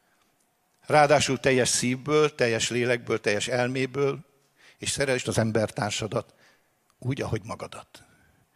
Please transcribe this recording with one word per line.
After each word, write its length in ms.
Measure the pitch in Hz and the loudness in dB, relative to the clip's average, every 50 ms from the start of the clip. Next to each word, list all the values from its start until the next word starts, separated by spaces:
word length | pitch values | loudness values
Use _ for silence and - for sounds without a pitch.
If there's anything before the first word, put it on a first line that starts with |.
| _ _ _ _ _ _ _ _ _ _ _ _ _ _ _ _ _ | _ _ _ _ _ _ _ _ _ _ _ _ _ _ _ _ _
ráadásul 540 | - 131 151 147 143 151 139 - - 135 120 | 2 6 6 6 8 6 4 4 2 -2 0
teljes 280 | - 143 131 127 120 - | 2 2 4 4 2 2
szívből, 680 | - - - 123 127 131 123 143 151 151 151 147 - | 0 0 0 -2 -2 -4 -4 0 2 2 2 2 2
teljes 360 | - 123 117 113 110 104 - | 0 0 0 0 0 -2 -2
lélekből, 500 | 113 123 120 123 123 120 117 117 117 107 | -2 -2 0 0 0 -2 -2 -4 -4 -2
teljes 280 | - 117 104 104 - 113 | 0 0 0 0 -2 -2
elméből, 720 | 127 123 123 123 131 131 131 131 123 139 143 139 143 139 - _ _ _ _ _ _ _ - - - _ | -2 -2 -2 -2 -2 -4 -4 -4 -2 -2 -2 -2 -2 -4 -10 _ _ _ _ _ _ _ -20 -20 -18 _
és 120 | - - | -8 -6
szeresd 380 | - - 139 135 131 127 - - | -4 -2 0 0 0 -2 -2 -2
az 100 | 95 - | 0 0
embertársadat 960 | 110 113 107 113 107 101 - - 104 104 - - 110 101 - 117 - - _ _ _ _ _ _ _ _ _ _ _ _ _ _ | 0 2 2 0 0 -2 -2 -4 -4 -4 -4 -4 -6 -4 -4 -6 -6 -6 _ _ _ _ _ _ _ _ _ _ _ _ _ _
úgy, 220 | - 123 139 - 110 | -6 -6 -4 -4 -4
ahogy 180 | 87 90 110 92 | -4 -4 -6 -6
magadat. 580 | 113 - - - - - - - _ _ - - _ _ _ _ _ _ _ _ _ _ | -10 -12 -12 -12 -14 -14 -18 -20 _ _ -20 -20 _ _ _ _ _ _ _ _ _ _